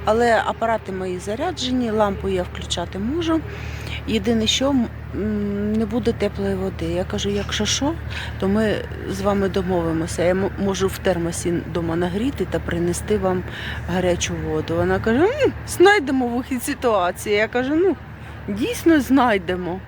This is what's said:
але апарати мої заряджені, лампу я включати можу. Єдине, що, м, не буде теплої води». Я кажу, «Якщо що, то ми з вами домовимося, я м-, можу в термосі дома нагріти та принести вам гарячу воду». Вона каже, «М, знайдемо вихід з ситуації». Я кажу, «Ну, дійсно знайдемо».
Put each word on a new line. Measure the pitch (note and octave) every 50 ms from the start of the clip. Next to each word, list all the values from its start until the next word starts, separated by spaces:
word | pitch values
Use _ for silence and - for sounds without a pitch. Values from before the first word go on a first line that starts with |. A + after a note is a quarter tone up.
| -
але | G#3 G#3+ A#3 A#3+ A#3+ A3+ G3+ -
апарати | - G#3+ - A#3 A3+ A3+ G#3+ - -
мої | F#3+ F#3 F#3 F#3 F3+ F3+
заряджені, | F3 F#3+ G#3+ A#3 D4+ F#4 F4+ E4 C4 B3+ B3+ B3+ B3 A3
лампу | G#3+ A3 G#3+ G3+ G3 F#3+ - G3
я | F#3+ F3+
включати | F3+ - - - F3+ - - F3+ E3+ F3 - F#3+
можу. | G3+ A#3 D4 F4 E4+ D#4+ D#4+ D#4+ - - - - - - - - - - - - - -
Єдине, | G#3 A3 G3 A#3+ A#3 A3+ A3
що, | A3 - - C4 C#4 C#4+ B3+ A3+ - - - - - -
м, | - G3 G#3+ G#3+ G#3 G#3 G3+ G3+ G3+ G#3 G#3+
не | G#3+ A3 A3+
буде | G3+ A3 B3 G#3 A#3
теплої | A3+ - G#3 G3+ - - G3 G3 G3
води». | F#3 F#3+ F#3+ - - E3
Я | E3 E3+ F3 F#3
кажу, | - G#3 G3+ - G3+
«Якщо | G3+ G3+ G3+ - - - G#3
що, | G3+ - - C4+ D4 E4 - - - - - - - - -
то | G3 F#3+
ми | G3 A3 A3 G#3+ F#3 - - - - - - -
з | F#3+ F#3+
вами | F#3+ G#3 G3+ G3+ G3 F#3+
домовимося, | F3 G3 F3+ F3+ F#3+ F3 E3 E3 D#3+ D#3+ D#3+ E3 - - E3
я | F3
м-, | F#3 F#3+ G3 F#3+ - -
можу | G3 G3 F#3+ F#3 F#3+ F#3+
в | - -
термосі | - G3 F3+ E3+ E3+ E3 E3+ - - F3 F3 E3 - - -
дома | F3+ E3+ E3 E3
нагріти | E3+ F3 F3+ E3+ G#3 A#3 C#4 C#4 - F#3 -
та | - E3
принести | - - E3+ E3+ E3+ F3 F3 - - - G#3+ G3+
вам | F#3+ F#3 F#3 F#3 F3+ - - - - - - - - -
гарячу | F3 F#3 F3+ F3+ F3 F3 - - E3+ D#3+ D#3
воду». | D#3 D#3 D#3 D3+ - D#3+
Вона | E3+ F3 F3+ F#3 G3
каже, | - A3 A3+ C4
«М, | E4+ G#4+ C#5 D5+ C5+ F4+ - - - -
знайдемо | - - F4 G4+ G#4 G#4 C#4 C4 C#4 C4 B3 A#3+
вихід | A#3 B3 B3+ - C4+ A#3+
з | -
ситуації». | - C#4 - - A#3+ G#3+ G3 F3 F3 F#3 - - G#3+ G#3
Я | G#3 G#3+ A3
кажу, | - B3 B3+ C4 D4+
«Ну, | D#4+ F#4 F#4+ C#4 - - - - - - - - - - G3
дійсно | G3+ G3 C4+ A#4 A#4+ - - E4+ E4 D4+
знайдемо». | A#3 - C4 C#4 B3 B3 G#3 G3 F3 E3 F#3 F3+ F3+ E3 F3+ F#3+ -